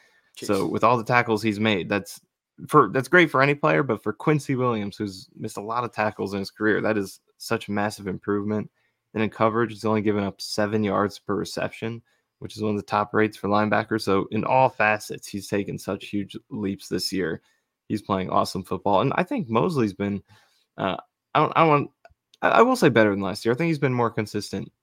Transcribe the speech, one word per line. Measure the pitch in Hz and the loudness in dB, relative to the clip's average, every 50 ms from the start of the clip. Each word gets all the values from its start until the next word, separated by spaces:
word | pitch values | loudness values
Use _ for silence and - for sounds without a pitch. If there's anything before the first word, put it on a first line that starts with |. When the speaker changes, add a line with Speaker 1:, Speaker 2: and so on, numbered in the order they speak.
| _ _ _ _ _ _ _ | _ _ _ _ _ _ _
Speaker 1:
So | - - - 101 98 101 - | -8 -2 0 0 0 0 0
Speaker 2:
Jeez. | |
Speaker 1:
with | - 107 - | 0 2 4
all | 113 123 120 | 4 4 4
the | 107 | 2
tackles | - 123 120 117 117 110 104 | 2 2 2 4 4 2 0
he's | 110 113 101 101 | 2 0 0 2
made, | 107 113 104 92 78 - | 2 2 2 0 0 0
that's | 101 101 95 - - - _ _ _ _ _ _ _ - - - | -2 -2 -2 -4 -12 -20 _ _ _ _ _ _ _ -18 -4 2
for, | - 151 123 98 | 4 6 6 4
that's | 101 131 127 - | 2 -2 0 4
great | - 180 170 - | 4 4 4 4
for | - 131 | 4 4
any | 135 143 147 | 4 2 2
player, | 143 - 151 156 156 | 2 2 2 2 2
but | 143 127 110 101 - | 2 0 -2 -4 -4
for | 107 107 | -6 -8
Quincy | - - 160 156 147 - - 135 | -2 0 2 2 2 0 -2 -2
Williams, | 123 127 123 117 107 101 101 - | 0 0 0 0 -2 -4 -6 -6
who's | - 107 101 92 98 - - - | -6 -6 -6 -6 -10 -16 -20 -14
missed | - 117 107 - 107 | -12 -12 -10 -10 -10
a | |
lot | 101 110 113 123 120 | -8 -6 -4 -4 -6
of | 113 | -4
tackles | - - 104 107 - - 104 98 101 | -2 -2 -2 -2 -2 -4 -4 -4 -4
in | 98 | -6
his | 98 - | -6 -8
career, | - - 107 107 98 92 | -6 -2 0 2 2 2
that | - 107 110 104 | 0 0 0 -2
is | 98 92 - - _ _ _ _ | -2 -6 -8 -16 _ _ _ _
such | - - 117 113 - - | -8 -4 -4 -4 -4 -4
a | |
massive | 101 104 104 110 107 - 101 | -4 -2 -2 -2 -4 -6 -8
improvement. | 95 92 98 - - 101 104 101 104 107 107 101 - _ _ _ _ _ _ _ _ - | -8 -8 -6 -4 -4 -4 -2 -2 -2 -4 -4 -6 -8 _ _ _ _ _ _ _ _ -4
And | 107 110 | -2 -2
in | 101 | -2
coverage, | - - 113 113 107 113 120 110 | 0 0 0 2 2 0 -2 -2
he's | 113 101 - | -4 -4 -2
only | 107 107 110 | -2 0 0
given | 98 107 104 104 101 | 0 0 0 0 -2
up | 98 - - | -4 -6 -10
seven | - - - - 104 101 107 107 107 | -12 -8 -4 -2 -2 0 0 0 0
yards | 98 95 101 101 101 - - | 0 0 0 0 -2 -4 -6
per | _ - 101 | _ -6 -4
reception, | 95 90 - - - - - - - 120 113 117 117 - _ _ _ _ _ _ _ | -4 -4 -6 -6 -6 -6 -6 -6 -8 -10 -8 -10 -10 -14 _ _ _ _ _ _ _
which | - - - | -16 -14 -8
is | 104 | -4
one | 107 107 | -4 -2
of | 104 101 | -2 -4
the | 98 | -4
top | - 107 104 104 - - | -2 -2 -2 -2 0 2
rates | 107 110 107 - | 2 2 2 0
for | - - 98 | -4 -2 0
linebackers. | 104 107 107 107 104 107 110 - 113 110 | 2 2 2 2 2 0 0 0 -2 -2
So | - 98 95 98 - - | 0 0 0 0 0 -2
in | 107 110 - | -2 -4 0
all | - 127 131 131 123 | 2 4 4 4 4
facets, | - - 107 107 107 104 - - 110 101 - - | 2 2 2 2 2 0 -4 -8 -12 -12 -12 -12
he's | - 101 - - | -10 -10 -6 -4
taken | 107 101 98 87 - - | -4 -4 -2 -4 -8 -8
such | - - 98 104 - | -8 -8 -8 -8 -8
huge | - - 104 98 98 - - - _ | -8 -6 -6 -6 -8 -10 -16 -16 _
leaps | - 107 104 95 98 98 - - | -10 -8 -6 -6 -6 -8 -8 -6
this | - 92 - - | -6 -4 -4 -4
year. | 92 95 87 80 90 - _ _ _ _ _ _ _ _ _ - | -4 -4 -2 -4 -4 -6 _ _ _ _ _ _ _ _ _ -8
He's | 110 104 - | -8 -6 -4
playing | - 104 95 92 - | -2 -4 -2 -2 -2
awesome | 92 98 98 - - 95 92 | -2 -2 -2 -2 -4 -8 -8
football. | - 104 92 - 101 101 92 | -6 -8 -4 0 2 2 2
And | 117 139 - | 2 2 0
I | - 185 | -2 -2
think | - 294 247 151 113 | -2 -4 -6 -4 -2
Mosley's | 110 113 165 190 165 135 113 104 92 | 0 0 2 2 0 0 0 0 -2
been, | - 101 101 101 95 - _ _ _ _ _ _ _ _ _ _ - | -2 -4 -4 -4 -4 -8 _ _ _ _ _ _ _ _ _ _ -6
uh, | 107 95 90 - - _ _ _ _ _ - | -4 -4 -4 -6 -8 _ _ _ _ _ 0
I | 139 | 2
don't, | 156 - - | 2 2 4
I | - | 4
don't | 165 160 | 4 6
want, | 147 143 - - _ _ - - _ _ _ _ _ _ - | 4 4 2 -2 _ _ -20 -20 _ _ _ _ _ _ 2
I, | - | 4
I | - - | 6 6
will | 233 254 254 | 6 6 4
say | - 190 147 | 4 4 6
better | 113 117 110 104 | 6 6 6 6
than | 98 98 | 4 0
last | 98 92 98 - - | -2 -4 -4 -2 -2
year. | 113 123 | -2 0
I | 135 | 0
think | 170 170 | 0 0
he's | 160 139 | 0 0
been | 151 131 127 | 0 0 0
more | 123 117 113 | 2 0 0
consistent, | - 113 107 - - 104 104 - - 98 - - - _ | 0 -2 -4 -4 -4 -6 -6 -6 -8 -8 -8 -10 -14 _